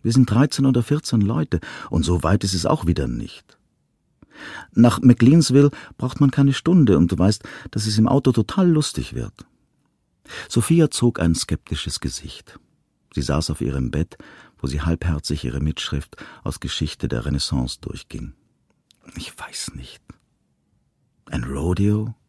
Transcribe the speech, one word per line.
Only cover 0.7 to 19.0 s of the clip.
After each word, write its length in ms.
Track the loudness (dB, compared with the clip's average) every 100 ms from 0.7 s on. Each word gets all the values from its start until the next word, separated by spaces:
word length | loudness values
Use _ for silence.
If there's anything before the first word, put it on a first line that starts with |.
| 0
vierzehn 380 | 0 -4 0 0
Leute, 400 | 0 -2 -2 -4 -6 -18 -6
und 140 | -2
so 180 | 0 0
weit 220 | 2 0
ist 100 | 0
es 120 | -4 -2
auch 200 | 0 0
wieder 220 | -2 -2
nicht. 500 | -6 -10 -16 _ _ _ _ _ _ _ _ _ -20 -18 -18 -6
Nach 260 | 4 4 6
McLeansville 720 | 6 8 6 6 6 4 4 0 -20 -8
braucht 220 | -8 2
man 120 | 2
keine 200 | 4 2
Stunde, 460 | 2 2 4 6 6
und 160 | 4
du 40 | 4
weißt, 260 | 2 2 -8 -18 -10
dass 140 | -6 -2
es 120 | 2
im 120 | 4
Auto 240 | 4 2
total 340 | 0 0 2 2
lustig 460 | 2 0 -6 -8
wird." 340 | -8 -10 -14 -20 _ _ _ _ _ _ _ -18 -18 -4
Sophia 420 | -2 2 4 2
zog 300 | 2 0 2
ein 120 | 0
skeptisches 680 | 0 -2 -6 -6 -8 -8 -8
Gesicht. 580 | -8 -8 -14 -20 _ -20 _ _ _ _ _
Sie 80 | -6
saß 300 | -2 -2 -2
auf 100 | -6
ihrem 280 | -4 -4 -4
Bett, 280 | -4 -6 -8 -20 -20 -20 _
wo 100 | -8
sie 140 | -4
halbherzig 640 | -2 -2 -2 -4 -4 -6 -6
ihre 160 | -4
Mitschrift 560 | -4 -4 -6 -8 -8 -20 -20 -10
aus 160 | -10 -8
Geschichte 480 | -10 -6 -6 -6 -6
der 180 | -4 -4
Renaissance 540 | -4 -4 -4 -4 -8
durchging. 540 | -14 -14 -14 -14 -14 -18 _ _ _ _ _ _